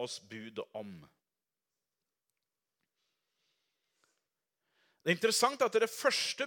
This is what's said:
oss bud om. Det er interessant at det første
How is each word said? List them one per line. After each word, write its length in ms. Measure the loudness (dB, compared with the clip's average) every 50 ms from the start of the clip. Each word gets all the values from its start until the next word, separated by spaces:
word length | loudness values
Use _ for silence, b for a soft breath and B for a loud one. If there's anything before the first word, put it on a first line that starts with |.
| -4
oss 160 | -6 -8 -12
bud 400 | -14 -14 -14 -12 -12 -10 -8 -10 -10 -8 -10
om. 240 | -12 -12 -12 -14 -18 -20 -20 _ _ _ _ _ _ _ _ _ _ _ _ _ _ _ _ _ _ _ _ _ _ _ _ _ _ _ _ _ _ _ _ _ _ _ _ _ _ _ _ _ _ _ _ _ _ _ _ _ _ _ _ _ _ _ _ _ _ _ _ _ _ _ _ _ _ _ _ _ _ _ _ _ _ _ _ _ _ _
Det 60 | 0 2
er 20 | 4
interessant 400 | 2 2 4 4 4 2 4 2 2
at 120 | 2 4 2
det 80 | 2
første 560 | 2 0 0 0 0 2 2 -2 -4 -4 -6 -8